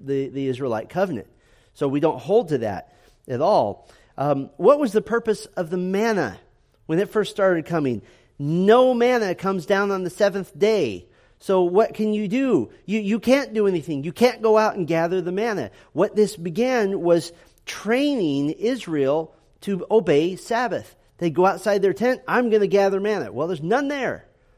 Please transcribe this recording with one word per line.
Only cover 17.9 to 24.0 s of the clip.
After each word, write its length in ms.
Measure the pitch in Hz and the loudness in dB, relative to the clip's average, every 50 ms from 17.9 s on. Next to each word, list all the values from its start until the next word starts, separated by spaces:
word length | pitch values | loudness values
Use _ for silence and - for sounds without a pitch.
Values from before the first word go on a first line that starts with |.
| 226 254 285 294 285 254 190 151 139 139 143 147 | 0 2 2 0 0 0 0 0 0 0 -2 -2
Israel 800 | 160 - 190 226 269 240 - - 160 147 135 131 143 160 160 156 - _ _ _ _ _ | -4 -2 -2 -2 -2 -4 -6 -4 -2 0 2 2 2 0 -2 -6 -12 _ _ _ _ _
to 260 | - - 202 185 165 - | -8 -6 -6 -6 -2 0
obey 460 | 208 220 185 175 151 143 160 175 190 | 0 2 2 4 2 2 2 2 -2
Sabbath. 600 | 170 - - 233 226 254 233 185 135 - - - _ _ _ _ _ | -6 -6 -4 -2 -2 -2 -2 -4 -6 -8 -12 -18 _ _ _ _ _
They 140 | 175 175 | -4 -2
go 140 | 147 151 180 | 0 2 2
outside 360 | 196 175 180 - 214 202 208 | 2 2 0 -2 0 0 2
their 120 | 190 196 180 | 2 0 0
tent, 280 | - 208 247 254 247 - - | 0 0 0 0 -2 -4 -2
"I'm 220 | 165 226 247 233 | 0 0 2 2
gonna 180 | 214 214 202 185 | 2 2 2 2
gather 320 | 160 202 196 196 196 196 | 2 2 2 2 0 0
manna." 320 | 196 208 214 190 135 101 | -2 -2 -2 -4 -6 -6
Well, 160 | 104 117 151 170 | -6 -4 -4 -4
there's 140 | 185 147 | -4 -6
none 260 | 147 165 214 269 294 277 | -2 -2 0 0 0 -2
there. 400 | 294 277 | -4 -4